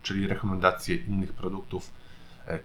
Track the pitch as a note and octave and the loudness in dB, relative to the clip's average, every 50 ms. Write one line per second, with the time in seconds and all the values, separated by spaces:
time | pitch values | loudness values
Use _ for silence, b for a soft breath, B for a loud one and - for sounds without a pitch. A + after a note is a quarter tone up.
0 | - - G2 G2 G2 G2 G2 G2 - - F#2+ F#2 F2+ F#2 F#2 - - - F2+ E2+ | -6 -2 0 2 2 2 2 0 0 0 2 6 6 6 6 4 0 0 0 0
1 | - - G2+ G2 F#2+ E2 - - - F2+ F#2 F#2+ G2 - - F2+ - - B B | 2 2 2 2 2 0 -2 -2 -2 -2 -2 -4 -6 -4 -4 -4 -6 -6 B B
2 | B B B B B B B B B B E2+ E2 - | B B B B B B B B B B -6 -6 -6